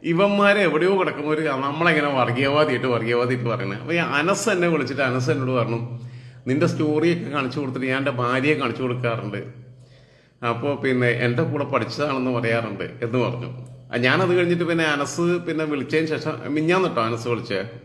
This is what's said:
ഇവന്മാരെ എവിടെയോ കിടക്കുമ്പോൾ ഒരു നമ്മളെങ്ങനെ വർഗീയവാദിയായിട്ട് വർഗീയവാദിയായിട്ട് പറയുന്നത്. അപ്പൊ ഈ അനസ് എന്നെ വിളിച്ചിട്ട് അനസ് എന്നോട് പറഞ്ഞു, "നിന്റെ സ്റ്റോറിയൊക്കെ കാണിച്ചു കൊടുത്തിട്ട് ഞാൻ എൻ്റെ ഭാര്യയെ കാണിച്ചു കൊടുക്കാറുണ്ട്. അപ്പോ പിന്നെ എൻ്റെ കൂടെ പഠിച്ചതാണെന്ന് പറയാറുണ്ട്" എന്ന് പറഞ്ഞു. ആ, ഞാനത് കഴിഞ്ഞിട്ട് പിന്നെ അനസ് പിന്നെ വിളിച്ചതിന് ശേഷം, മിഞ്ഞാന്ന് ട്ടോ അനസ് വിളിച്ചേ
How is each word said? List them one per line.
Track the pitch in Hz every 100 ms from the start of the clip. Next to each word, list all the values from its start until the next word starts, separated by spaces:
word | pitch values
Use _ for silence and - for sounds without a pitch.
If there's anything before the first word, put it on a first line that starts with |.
| 151
ഇവന്മാരെ | 170 202 202 202 208 185
എവിടെയോ | 151 175 196
കിടക്കുമ്പോൾ | 170 135 147 151
ഒരു | 156 131 139
നമ്മളെങ്ങനെ | 151 170 156 147 135
വർഗീയവാദിയായിട്ട് | 117 120 139 143 151 123 131 117
വർഗീയവാദിയായിട്ട് | 113 120 123 127 120
പറയുന്നത്. | 107 95 101
അപ്പൊ | - 170
ഈ | 151 139
അനസ് | 160 196 - 190
എന്നെ | 175 160
വിളിച്ചിട്ട് | 127 135 135
അനസ് | 123 127 147
എന്നോട് | 127 127
പറഞ്ഞു, | 110 117 120 - - - - - -
"നിന്റെ | 139 170
സ്റ്റോറിയൊക്കെ | 170 156 151 165 170 -
കാണിച്ചു | 143 131 135
കൊടുത്തിട്ട് | 139 127 131
ഞാൻ | 131
എൻ്റെ | 139 123
ഭാര്യയെ | 120 127 139 151
കാണിച്ചു | 131 113
കൊടുക്കാറുണ്ട്. | 127 123 123 110 101 104 - - - - - - - _ _ _ 120
അപ്പോ | 113 143 143
പിന്നെ | 139 127 123 113 120
എൻ്റെ | 123 165
കൂടെ | 143 139
പഠിച്ചതാണെന്ന് | 131 110 - 147 135 127 123
പറയാറുണ്ട്" | 113 113 110 98 90 -
എന്ന് | 117 123
പറഞ്ഞു. | 113 - - - - - -
ആ, | 117 123
ഞാനത് | 151 185 180
കഴിഞ്ഞിട്ട് | 175 175 165
പിന്നെ | 170 160
അനസ് | 143 143 - 170 175 170
പിന്നെ | 156 156
വിളിച്ചതിന് | 147 127 156 160
ശേഷം, | 151 156 156 -
മിഞ്ഞാന്ന് | 151 156 185 180
ട്ടോ | 120 113
അനസ് | 117 117
വിളിച്ചേ | 117 - 98 104 -